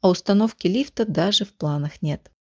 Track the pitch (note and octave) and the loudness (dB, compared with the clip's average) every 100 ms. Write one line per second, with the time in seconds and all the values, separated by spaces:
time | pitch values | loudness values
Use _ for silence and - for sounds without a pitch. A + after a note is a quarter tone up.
0 | G3 F3+ - G3+ A3 - F3 G#3 C#4+ - | 4 2 2 2 2 0 -2 -2 -4 -4
1 | A3 D#3 F3+ G#3 G3+ _ D3+ D3 C#3+ - | -4 0 0 0 -2 _ -4 -2 -4 -6
2 | D3+ C#3+ _ _ | -6 -6 _ _